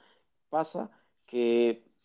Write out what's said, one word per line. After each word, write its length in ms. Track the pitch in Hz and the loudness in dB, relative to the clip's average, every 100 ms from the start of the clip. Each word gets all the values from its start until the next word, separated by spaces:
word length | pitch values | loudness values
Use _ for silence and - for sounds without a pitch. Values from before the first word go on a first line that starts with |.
| _ _ _ _ _ | _ _ _ _ _
pasa 400 | 156 156 180 - _ _ _ _ | -6 -4 -8 -12 _ _ _ _
que, 560 | 120 117 117 117 117 _ _ | -2 2 4 2 0 _ _